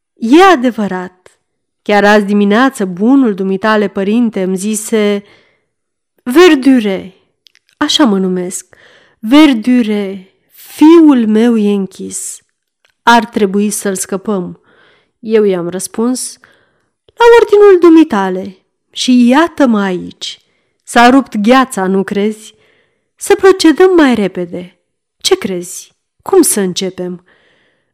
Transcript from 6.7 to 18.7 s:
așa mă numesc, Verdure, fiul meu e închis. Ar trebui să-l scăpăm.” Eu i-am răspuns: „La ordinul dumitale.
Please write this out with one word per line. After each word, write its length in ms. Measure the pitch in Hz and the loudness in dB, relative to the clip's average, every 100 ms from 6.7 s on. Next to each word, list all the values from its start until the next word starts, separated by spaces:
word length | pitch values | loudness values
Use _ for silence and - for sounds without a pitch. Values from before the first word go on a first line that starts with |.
| 262 208 185 185 - _ _ _ _ _ _ | 2 0 -6 -10 -20 _ _ _ _ _ _
așa 280 | 302 - | -4 0
mă 140 | 269 190 | 2 0
numesc, 580 | 190 180 180 - - _ _ _ _ _ | -2 -4 -8 -12 -18 _ _ _ _ _
Verdure, 1160 | 214 285 311 233 226 247 220 208 196 196 185 _ _ | 0 4 4 2 0 0 0 -4 -6 -12 -18 _ _
fiul 760 | _ - - 302 339 302 254 220 | _ -20 2 6 6 6 4 0
meu 300 | 214 240 226 | 0 2 0
e 160 | 202 | 0
închis. 680 | 202 190 - 190 190 - - _ _ _ _ _ _ | -2 -6 -12 -16 -14 -14 -18 _ _ _ _ _ _
Ar 220 | - 233 | 0 0
trebui 460 | 220 - 202 202 208 | 0 -2 -2 -2 -4
să-l 240 | 196 202 | -4 -8
scăpăm.” 640 | 190 - 190 190 202 175 170 _ _ _ _ _ _ | -8 -8 -8 -6 -6 -8 -14 _ _ _ _ _ _
Eu 240 | 214 220 | -4 0
i-am 260 | 208 185 170 | 0 -2 -6
răspuns: 720 | 185 - - 233 254 - - _ _ _ _ _ _ | -10 -10 -6 -4 -6 -10 -16 _ _ _ _ _ _
„La 200 | _ - 466 466 | _ 0 4 4
ordinul 380 | 427 415 415 370 | 4 4 4 4
dumitale. 760 | 349 320 311 208 190 185 196 - _ | 6 4 4 0 -4 -6 -10 -16 _